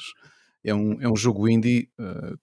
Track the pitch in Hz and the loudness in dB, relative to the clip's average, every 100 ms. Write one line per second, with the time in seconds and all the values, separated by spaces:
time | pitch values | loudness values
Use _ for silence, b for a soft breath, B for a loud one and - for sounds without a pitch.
0 | - b b b b b 107 104 107 110 | -14 b b b b b -2 0 0 0
1 | 123 107 120 104 110 113 117 120 - - | 0 2 2 2 4 4 4 0 -2 -8
2 | 101 - - - | -10 -10 -10 -12